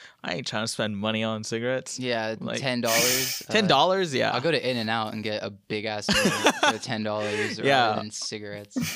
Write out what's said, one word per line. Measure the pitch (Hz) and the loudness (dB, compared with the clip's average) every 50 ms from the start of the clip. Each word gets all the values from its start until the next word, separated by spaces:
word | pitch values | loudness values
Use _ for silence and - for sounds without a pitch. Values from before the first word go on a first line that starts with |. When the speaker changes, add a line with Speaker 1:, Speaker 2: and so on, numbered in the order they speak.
| - - - _ - | -6 -8 -18 _ -6
Speaker 1:
"I | - - | -6 -4
ain't | 147 127 | -4 -4
trying | - - 107 113 | -4 -4 -2 -2
to | |
spend | 113 - - 110 107 104 | -2 -2 -2 -2 -2 -2
money | 98 104 110 110 110 110 | -2 -2 0 0 0 0
on | 110 110 110 110 | 0 -2 -4 -4
cigarettes." | - 117 113 120 127 131 127 120 - - | -4 -4 -2 -2 -2 -2 -2 -4 -8 -8
Speaker 2:
Yeah, | 123 127 123 117 113 110 110 113 - | -6 -4 -2 -2 -2 -2 -4 -4 -6
Speaker 1:
Like, | 117 120 117 117 | -6 -6 -4 -2
Speaker 2:
ten | 135 131 123 120 | -2 -2 0 0
dollars, | 117 113 113 117 120 - 127 131 131 - - - - | 2 2 4 4 4 4 2 2 0 -2 -4 -6 -4
uh, | - - | 0 2
Speaker 1:
ten | 214 208 | 2 4
dollars, | 160 143 135 160 180 185 196 185 156 135 | 6 6 6 6 6 4 2 2 2 2
yeah. | 120 110 113 | 2 2 2
Speaker 2:
I'll | - 123 | 2 0
go | 135 170 | 2 2
to | 151 123 - 127 | 2 2 2 0
In-N-Out | 127 117 107 110 113 113 110 107 107 | 0 0 0 0 0 0 -2 -2 -4
and | 110 104 | -6 -4
get | 107 107 104 101 | -4 -4 -4 -6
a | 101 | -8
big | 101 - _ - 110 107 104 | -10 -10 _ -6 -6 -4 -4
ass | 110 107 104 - - | -4 -6 -4 -2 0
meal | - - - 190 - - - 294 | 2 2 2 2 2 2 2 2
Speaker 1:
<laughs> | - - 311 285 226 | 2 4 2 2 2
Speaker 2:
for | |
ten | 208 - - 113 107 107 | 0 -2 -4 -4 -2 -2
dollars | 107 104 107 107 107 104 107 107 110 - | -2 -2 -2 -2 -2 -2 -2 -2 -4 -4
rather | - 120 | 0 2
Speaker 1:
Yeah. | 135 135 131 120 110 107 | 4 4 6 6 4 2
Speaker 2:
than | 107 107 107 | 0 -4 -6
cigarettes. | - - - - 117 107 104 101 101 104 104 - - 254 - - - | -8 -10 -8 -8 -8 -8 -8 -10 -12 -12 -12 -8 -6 -4 -4 -4 -4